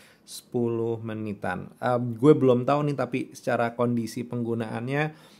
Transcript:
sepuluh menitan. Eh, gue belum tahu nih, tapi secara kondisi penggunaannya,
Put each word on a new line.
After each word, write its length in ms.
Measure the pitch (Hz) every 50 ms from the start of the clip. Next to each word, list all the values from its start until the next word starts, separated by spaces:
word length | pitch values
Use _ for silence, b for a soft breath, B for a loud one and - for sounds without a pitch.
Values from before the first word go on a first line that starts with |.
| b b b b b b
sepuluh 720 | - - - _ - 123 120 117 117 113 113 117 117 110
menitan. 720 | 113 113 110 110 107 107 101 101 - 98 92 92 92 - - -
Eh, 200 | - 120 123 120 123 123 117 107
gue 140 | 120 147 151
belum 320 | 135 131 131 123 123 127 123
tahu 160 | 139 147 147 147
nih, 60 | 143 131
tapi 200 | 127 117 127 131 - -
secara 400 | - - - - 123 117 117 117 117 -
kondisi 480 | 120 120 120 120 113 110 - 127 120 120
penggunaannya, 880 | - 123 120 117 117 113 117 110 117 113 117 127 139 143 151 151 151 B B B B B